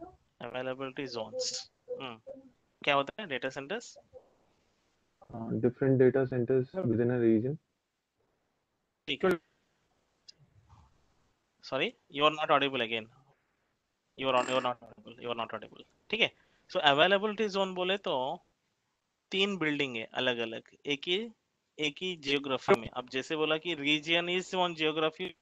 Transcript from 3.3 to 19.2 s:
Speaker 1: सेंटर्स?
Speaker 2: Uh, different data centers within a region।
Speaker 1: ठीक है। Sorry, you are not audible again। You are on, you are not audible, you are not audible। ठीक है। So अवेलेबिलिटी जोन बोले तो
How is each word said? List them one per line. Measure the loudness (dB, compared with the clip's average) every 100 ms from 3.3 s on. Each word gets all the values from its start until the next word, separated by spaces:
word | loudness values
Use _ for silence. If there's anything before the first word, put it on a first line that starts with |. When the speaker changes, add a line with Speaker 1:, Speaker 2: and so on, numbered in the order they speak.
| -6 -6
Speaker 1:
सेंटर्स? | -8 -8 -8 -10 -20 -20 -20 -20 _ _ _ _ _ _ _ _ _ -16 -10
Speaker 2:
Uh, | -6
different | 0 0 2 4 6
data | 6 6
centers | 2 0 2 2 0
within | -2 0 2 2
a | 4
region। | 4 4 2 -6 _ _ _ _ _ _ _ _ _ _ _ _ _ _ -8
Speaker 1:
ठीक | 0
है। | 0 0 _ _ _ _ _ _ _ _ -20 -20 _ _ _ -20 _ _ _ _ _ _ _ _
Sorry, | -6 -4 -4 -6 _ 2
you | 2
are | 4
not | 4
audible | 4 4 0 -2
again। | -4 -6 -16 _ _ _ _ _ _ _ _ _ -4
You | 2
are | 2
on, | 4
you | 2
are | 0
not | -4 -10
audible, | -20 -20 -10
you | -6
are | -6 -6
not | -8
audible। | -12 -20 -20 _ -6
ठीक | 0
है। | 0 -2 _ _ -6
So | 2
अवेलेबिलिटी | 6 8 6 6 2 -2 -2
जोन | 0 -2
बोले | -2 -2 -2
तो | -2 -2 -2 -6 _ _ _ _ _ _ _ _